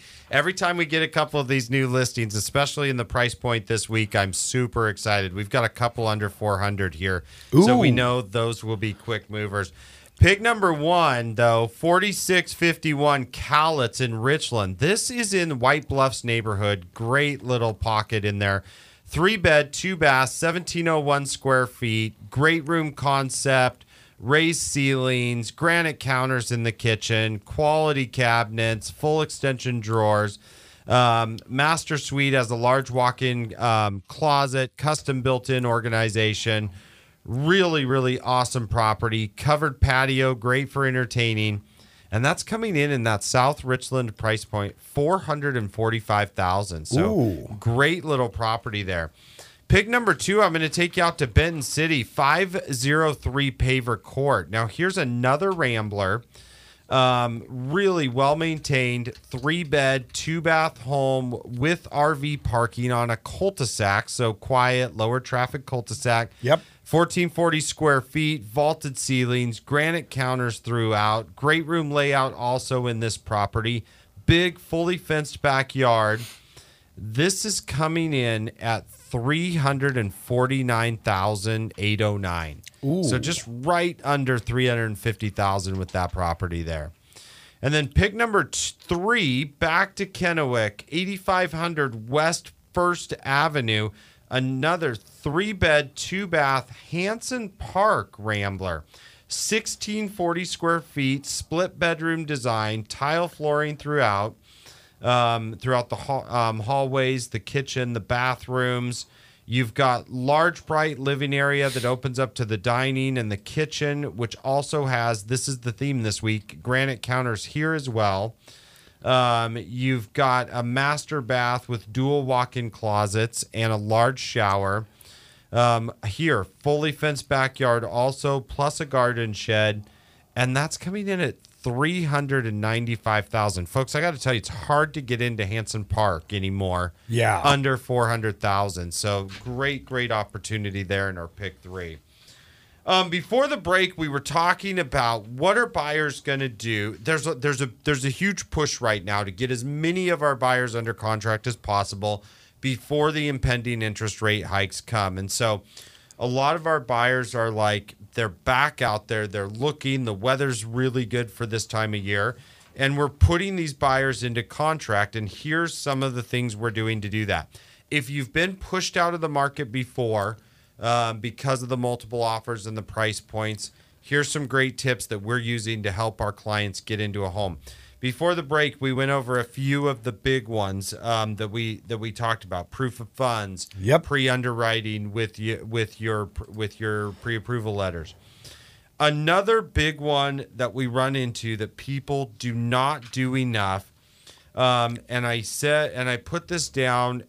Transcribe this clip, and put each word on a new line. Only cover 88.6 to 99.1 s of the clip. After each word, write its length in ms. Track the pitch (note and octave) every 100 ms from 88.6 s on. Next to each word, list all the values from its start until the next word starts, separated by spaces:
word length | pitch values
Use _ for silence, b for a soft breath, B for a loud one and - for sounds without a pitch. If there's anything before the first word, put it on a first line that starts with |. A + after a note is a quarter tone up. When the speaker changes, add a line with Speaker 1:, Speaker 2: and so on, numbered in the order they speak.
| - -
Speaker 1:
three, 640 | - F3 G3+ A#3 D3+ B2+ D3
back 500 | - E3 E3+ F#3+ -
to 100 | G3
Kennewick, 760 | - F3+ E3 C3+ A#2+ G#2+ - -
eighty-five 640 | D#3+ F#3 F#3+ G3 F#3 F3+
hundred 560 | D#3+ E3+ D#3 C#3 A2+ A2+
West 420 | D3 D#3+ E3 - - _
First 400 | F3+ F3 F3 - -
Avenue. 640 | - C#3 D#3+ D3 A2+ G#2+ G#2+ b b b b
Another 640 | C3 C3 C3 D3+ F3 D#3 A2
three-bed, 1000 | - - D3 D#3 G#3+ G3+ E3+ D3 C3+ -
two-bath 760 | - F#3 G3+ E3 C#3 C3 - - -
Hanson 600 | E3+ F#3+ A3+ - B3+ G#3
Park 640 | - - F#3 G#3+ D#3 F#2+ -
Rambler. 680 | G#2+ G#2 G2+ F#2+ F#2 D#2 - b b